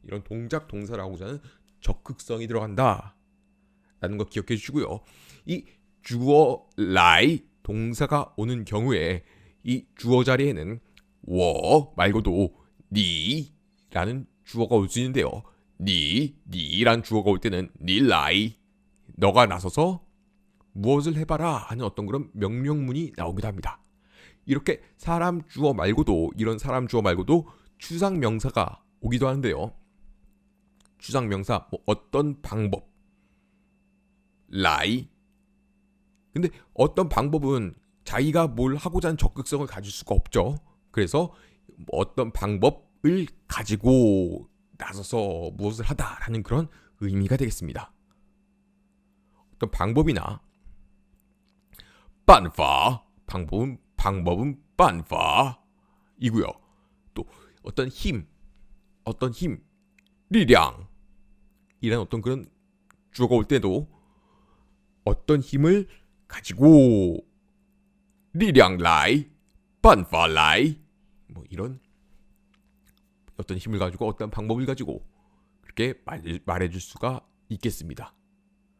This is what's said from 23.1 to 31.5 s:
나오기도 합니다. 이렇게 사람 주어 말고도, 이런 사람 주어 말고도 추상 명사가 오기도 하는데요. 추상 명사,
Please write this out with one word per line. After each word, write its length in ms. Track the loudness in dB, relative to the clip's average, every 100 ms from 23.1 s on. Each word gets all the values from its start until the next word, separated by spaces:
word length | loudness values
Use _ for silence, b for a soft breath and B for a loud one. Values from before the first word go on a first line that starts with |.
| -8
나오기도 300 | -8 -6 -6
합니다. 340 | -6 -10 -12 _ _ b b b b -4
이렇게 340 | -4 -2 -4 b b
사람 460 | -4 -2 0 -2 -6
주어 260 | -2 0
말고도, 580 | 2 0 2 2 2 0 -2
이런 200 | -4 -4
사람 300 | -4 -4 -2
주어 140 | 0
말고도 440 | 2 0 2 0 0 B B -20
추상 400 | -10 -4 -2 0
명사가 640 | -2 -2 -4 -2 -4 -6 _ _
오기도 280 | -4 -2 0
하는데요. 440 | -2 -2 -4 -6 -12 -20 _ -20 -20 _ _ _ _ _ _ _ _
추상 300 | -6 -4 -2
명사, 380 | -4 -2